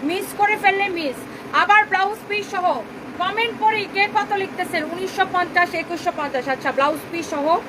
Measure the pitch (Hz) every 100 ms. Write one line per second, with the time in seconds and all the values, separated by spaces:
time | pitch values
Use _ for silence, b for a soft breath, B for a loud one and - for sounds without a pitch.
0 | 269 370 - - 403 415 403 392 403 349
1 | 302 240 - B B 285 359 415 427 370
2 | 392 427 - 415 392 392 359 269 214 -
3 | - - 359 415 466 415 427 440 392 381
4 | 415 415 403 403 392 254 349 349 311 339
5 | 370 - 381 370 349 - 349 339 330 339
6 | 349 330 285 262 254 262 285 247 277 302
7 | - 339 320 302 285 359